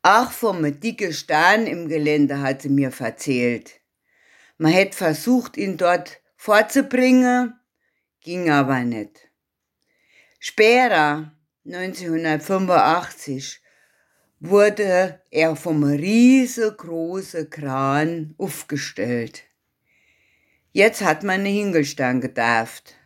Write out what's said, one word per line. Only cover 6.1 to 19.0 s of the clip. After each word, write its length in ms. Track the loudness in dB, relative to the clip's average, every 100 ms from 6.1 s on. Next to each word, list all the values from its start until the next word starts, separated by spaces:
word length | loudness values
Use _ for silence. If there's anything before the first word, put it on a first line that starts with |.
| -20 _ _
vorzubringen, 1200 | 2 2 4 0 0 2 4 4 4 0 -2 -8 _ _ _ _ _ _
ging 300 | -10 -4 2
aber 320 | 2 2 0
nicht. 480 | -2 -6 -10 _ _ _ _ _ _ _ _ _ _ _ _ _
Später, 920 | -10 2 4 6 4 2 2 -2 -8 _ _ _
neunzehnhundertfünfundachtzig, 2000 | -14 -10 -10 -10 -6 -4 -2 -4 -2 -4 2 2 2 0 -4 -16 -12 -10 -12 -18 _ _ _ _ _ _ _ _
wurde 800 | 0 4 4 2 0 0 0 -6 _
er 240 | -2 0 -2
vom 300 | -2 0 0
riesengroßen 1600 | 0 0 6 6 6 2 -2 -4 -4 -10 -8 -6 -8 -8 -10 -10
Kran 840 | -10 -8 -4 0 0 -2 -4 -10 -10
aufgestellt. 1040 | -10 -10 -10 -8 -8 -8